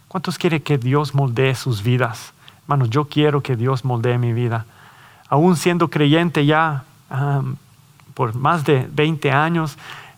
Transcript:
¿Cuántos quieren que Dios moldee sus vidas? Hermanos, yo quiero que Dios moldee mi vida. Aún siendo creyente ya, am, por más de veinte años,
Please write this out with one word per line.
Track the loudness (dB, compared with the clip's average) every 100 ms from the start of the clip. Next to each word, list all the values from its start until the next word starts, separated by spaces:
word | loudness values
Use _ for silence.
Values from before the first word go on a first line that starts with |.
| _
¿Cuántos | -8 -6 -2
quieren | 0 0
que | 0 -2
Dios | 0 0 0
moldee | 0 0 0 0
sus | 0 -4 -2
vidas? | 0 0 0 -4 -16 _ -20 -14
Hermanos, | -4 0 0
yo | 0
quiero | -2 2 2 2
que | -2
Dios | -2 -2 -2
moldee | -2 -2 0 0
mi | 0
vida. | 0 -2 -4 -8 -16 -20 -20 -20 -18 -2
Aún | 2 4 2
siendo | 2 2 0
creyente | 2 4 4 2 2
ya, | 2 4 2 -2 -8 _ -10
am, | -4 -2 0 -2 -8 _ _ _ _ -14
por | -4 -4
más | -2 0 0
de | 2 0 0
veinte | 0 0 0 0
años, | 2 2 0 -2 -8 -18 -20 -20